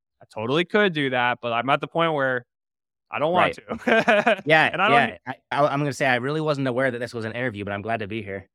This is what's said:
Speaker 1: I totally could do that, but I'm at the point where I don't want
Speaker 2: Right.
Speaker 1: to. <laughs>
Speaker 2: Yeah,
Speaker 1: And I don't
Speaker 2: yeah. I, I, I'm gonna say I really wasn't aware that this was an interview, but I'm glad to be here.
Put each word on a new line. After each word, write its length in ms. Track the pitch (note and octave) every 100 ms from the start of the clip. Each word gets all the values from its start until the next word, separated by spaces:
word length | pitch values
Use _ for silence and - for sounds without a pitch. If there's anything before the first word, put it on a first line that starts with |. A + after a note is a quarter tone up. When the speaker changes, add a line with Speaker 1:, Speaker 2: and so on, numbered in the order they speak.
| _ _
Speaker 1:
I 20 | -
totally 320 | A2 A2+ D#3
could 280 | F3 G#3+ G3+
do 180 | D3+ C3+
that, 280 | B2 B2 A#2+
but 100 | A#2+
I'm 160 | A#2 B2
at 120 | D3
the 80 | D3
point 240 | E3 E3
where 320 | D3 C3 B2 - _ _ _ _ _ _
I 80 | A#2
don't 140 | D#3
want 260 | F3+ C#3 -
Speaker 2:
Right. 200 | G2+ A#3
Speaker 1:
to. 580 | - A3+ A#3 G#3 A3+ G3
<laughs> 40 | D#3
Speaker 2:
Yeah, 240 | D#3+ C#3
Speaker 1:
And 80 | D#3+
I 80 | G3+
don't 200 | C#3+ B2+ - B2+
Speaker 2:
yeah. 80 | - -
I, 100 | C3
I, 40 | C#3+
I'm 140 | C#3+
gonna 120 | C#3+
say 140 | B2 C#3
I 80 | B2
really 240 | C3 D#3
wasn't 260 | D#3 C#3 C3+
aware 220 | A#2+ C3+
that 80 | A#2
this 140 | A#2+
was 120 | A#2+ A2
an 60 |
interview, 320 | A#2+ B2+ G2+
but 80 | G2
I'm 100 | G2+
glad 160 | G#2+ A2+
to 60 | G2
be 160 | A2
here. 260 | G2 G2 -